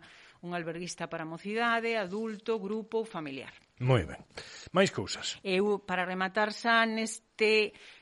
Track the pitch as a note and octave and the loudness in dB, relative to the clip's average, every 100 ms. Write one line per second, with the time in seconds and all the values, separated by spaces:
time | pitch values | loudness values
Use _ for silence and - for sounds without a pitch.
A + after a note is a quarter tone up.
0 | - - - - E3+ F3 E3 E3+ F3 - | -12 -20 -20 -16 -8 -6 -4 -6 -8 -6
1 | E3+ E3 D#3+ E3 G3+ A3 A#3 A#3 A3+ A3+ | -6 -6 -6 -8 -4 0 2 2 0 0
2 | F#3 G3+ A3+ G#3 - A3+ G3 A3 A3 A3+ | -2 -2 -4 -4 -2 -2 0 -4 -2 -2
3 | A3 F3 D3+ C3+ G#2+ - _ - B2+ B2 | -2 -4 -6 -8 -12 -16 _ -2 4 4
4 | D#2+ - - - - - - F3 G3 - | 4 -6 -14 -16 -16 -16 -2 2 4 2
5 | F#2+ - - - G3 F#3 G#3 G3 - F#3 | -6 -6 -6 -6 0 2 2 0 0 -2
6 | F3+ F#3 F#3 G3+ G#3+ G#3 A#3 A3+ A3+ A3 | 0 0 0 0 0 0 2 4 4 2
7 | A3+ - - - G#3+ A3 G#3 - - - | -4 -6 -14 2 4 6 2 -2 -18 -20